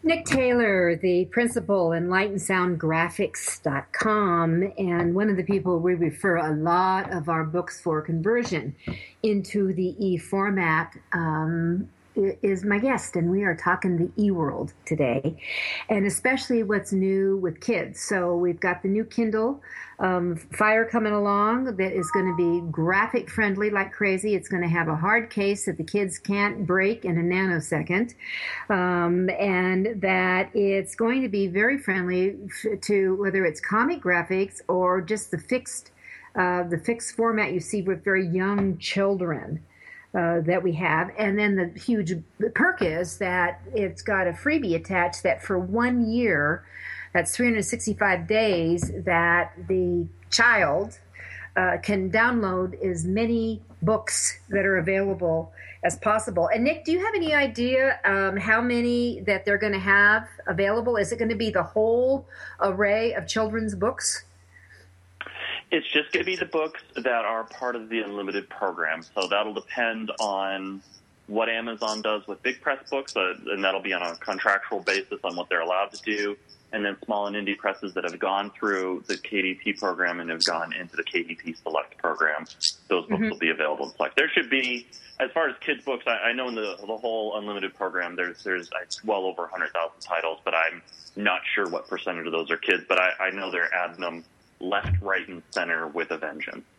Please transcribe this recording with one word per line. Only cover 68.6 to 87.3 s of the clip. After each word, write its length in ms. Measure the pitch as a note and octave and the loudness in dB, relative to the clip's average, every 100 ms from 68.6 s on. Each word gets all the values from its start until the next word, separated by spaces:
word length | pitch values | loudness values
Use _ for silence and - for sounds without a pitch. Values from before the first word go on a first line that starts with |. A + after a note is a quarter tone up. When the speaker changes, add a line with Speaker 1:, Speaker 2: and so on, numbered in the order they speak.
| G2 E2+ D#2+ D#2+ E2 | -4 -2 -4 -4 -6
Speaker 2:
So 140 | - F#2 | -4 0
that'll 260 | G2+ G#2+ | 0 -2
depend 580 | G2 - - A#2 A2+ G#2+ - | -6 -8 -4 -4 -4 -8 -4
on 600 | G#2+ G2 G2 F#2+ F#2+ G2 - - _ _ - | -2 0 -2 -4 -8 -12 -16 -20 _ _ -6
what 200 | G#2 A2+ | -2 0
Amazon 540 | A2+ A#2 A2 A2 G#2+ | -2 -4 -4 -4 -2
does 240 | G#2+ G#2+ - | -2 -2 -4
with 160 | G2 | -6
big 180 | B2+ B2+ | -6 -4
press 180 | - C3+ - | -4 -4 -4
books, 260 | C#3 C3+ A2 | -6 -4 -2
uh, 180 | F#2 F2+ - | -2 -2 -6
and 180 | G2 | 0
that'll 160 | F#2+ F#2+ | 0 0
be 140 | F#2+ | -2
on 80 | F2+ | -2
a 140 | F2 E2+ | -4 -6
contractual 640 | - G2 A2 G2 - G2+ | -6 -2 2 2 0 -4
basis 400 | F2+ G2 F#2+ G2+ | 0 -2 -2 -6
on 100 | F#2 | -6
what 140 | F2 F2+ | -6 -2
they're 140 | F2+ | 0
allowed 300 | E2 F2+ G2+ | 0 0 -2
to 100 | - | -6
do. 340 | - G#2 G2+ G2+ _ - _ | -6 -4 -4 -6 _ -20 _
And 140 | A2 | -6
then 140 | G#2 G2 | -4 -6
small 240 | - G#2 G2+ | -4 -2 -2
and 80 | |
indie 220 | G#2 G2+ G2+ | -4 -4 -4
presses 380 | G#2 G2 G2 | -4 -4 -6
that 100 | F#2 | -4
have 140 | F2 F2 | -6 -4
gone 320 | G2 G2 G#2 | -2 0 -2
through 520 | - G#2+ G2 F#2 F2+ - | -4 -2 0 -2 -4 -6
the 100 | F2+ | -8
K 240 | - G2+ | -4 -2
D 140 | F#2+ | -2
P 180 | F2+ A2 | -4 -6
program 480 | G2 G2+ F2+ F2+ F2 | -2 -4 0 -2 -2
and 80 | E2+ | -6
have 160 | E2 | -2
gone 300 | E2 E2 E2+ | 0 0 -4
into 220 | F2+ F2 - | -8 -8 -8
the 60 | |
K 200 | - F2+ | -4 -4
D 120 | E2+ | -4
P 200 | E2 E2 E2 | -10 -10 -10
Select 340 | - D#2 - - | -4 -4 -4 -6
program, 480 | F2 D#2 D#2 D2+ - - - - _ | -4 0 0 0 -8 -2 -2 -2 _
those 180 | F#2 E2 | -2 0
books 40 | |
Speaker 1:
Mm-hmm. 200 | F2+ A3 | -2 -2
Speaker 2:
will 80 | - | 0
be 100 | E2 | -2
available 380 | D#2 D2+ D2+ C#2+ | 0 -2 -2 -6
in 60 | - | -4
Select. 200 | C#2+ - | -2 0
There 120 | D#3 | 2
should 220 | - A#3 | 0 0
be, 360 | C3+ B2+ B2 - - - - | -2 -2 -6 -10 -20 -20 -6
as 120 | C3 | -4
far 180 | D#3+ D#3 | 0 -2
as 80 | A#2+ | -4
kids' 180 | - C3 | -6 -4
books, 220 | - B2 B2+ | -4 -4 -2
I, 220 | A2+ A2 | 0 0
I 40 | |
know 140 | B2+ B2+ | -2 -4
in 60 | |
the, 220 | A2+ G#2+ F2 | -4 -6 -8
the 180 | G2+ A2 | -8 -6
whole 400 | A#2 A2+ G#2+ | -2 -2 -2